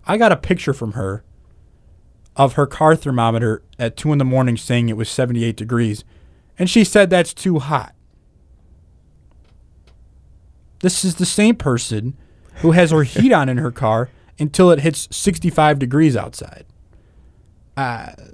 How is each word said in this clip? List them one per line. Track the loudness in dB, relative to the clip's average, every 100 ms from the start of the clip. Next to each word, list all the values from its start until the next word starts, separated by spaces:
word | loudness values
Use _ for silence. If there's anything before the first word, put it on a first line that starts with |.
| -4
I | 2
got | 2
a | 2
picture | -2 -4 -2
from | -6 -6
her | -6 -8 -8 -14 _ _ _ _ _ _ _ _ _ _ 0
of | 0
her | 2 -2
car | 2 2 2
thermometer | 0 0 0 0 -2 -4 _ -8
at | -8 -4
two | -2
in | 0
the | 0
morning | 0 0 -2
saying | -2 -2 0
it | -4
was | -6
seventy-eight | -4 -2 -2 -4 -6
degrees, | -4 -2 -2 -4 -12 _ _ _ _ -6
and | 0
she | 2
said | 4 4 4
that's | 4 0
too | -4 -2 -2
hot. | -2 -6 -6 _ _ _ _ _ _ _ _ _ _ _ _ _ _ _ _ _ _ _ _ _ _ _ _ -20 _ _ _ -2
This | -2 0
is | -2 -2
the | -2
same | 2 2 2
person | 0 -2 -2 -6 -6 -10 -20 _ -20 -2
who | 2
has | 4 4
her | 2
heat | 0 2 4
on | 4 2
in | -2
her | -4
car | -2 0 0 -2 -10 _ -6
until | -4 2 4
it | 4
hits | 0 -4 -10
sixty-five | -4 -4 -2 -2 2 2 2
degrees | 0 2 2 2
outside. | -6 -14 -18 -20 -20 _ _ _ _ _ -20 _ _ _ _ -8
Uh, | -6 -6 -12 -20 -20